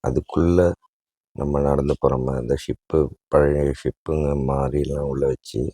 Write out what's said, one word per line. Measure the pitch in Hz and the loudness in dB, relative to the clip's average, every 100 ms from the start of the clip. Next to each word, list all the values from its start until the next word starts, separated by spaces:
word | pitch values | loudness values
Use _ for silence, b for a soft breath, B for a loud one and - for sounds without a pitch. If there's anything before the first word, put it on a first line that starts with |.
அதுக்குள்ள | 64 64 - - 85 87 87 - _ _ _ _ _ - | -2 -2 -2 0 4 4 4 0 _ _ _ _ _ -8
நம்ம | 71 71 | -4 0
நடந்து | 71 69 69 71 | 2 0 0 2
போற | 69 67 | 2 0
மாதிரி, | 64 67 | -2 -4
இந்த | 60 69 | -2 -4
ஷிப்பு, | - 64 _ 80 71 - _ | -4 -10 _ 0 0 -4 _
பழைய | 76 73 73 71 | 2 4 2 0
ஷிப்புங்க | 69 - - - 78 73 71 | -2 -6 -6 -4 -2 0 0
மாதிரிலாம் | 67 67 67 71 71 73 71 | -2 -2 -2 -2 -2 -4 -4
உள்ள | 67 69 | -2 -2
வச்சு | 64 - 55 67 | -2 -6 -6 -6